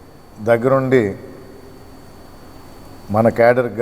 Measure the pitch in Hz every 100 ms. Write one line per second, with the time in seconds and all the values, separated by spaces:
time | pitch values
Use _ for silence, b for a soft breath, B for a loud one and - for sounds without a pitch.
0 | - - - 110 107 117 127 135 131 127
1 | 101 - - - - - - - - -
2 | - - - - - - - - - -
3 | - 104 113 117 117 123 120 101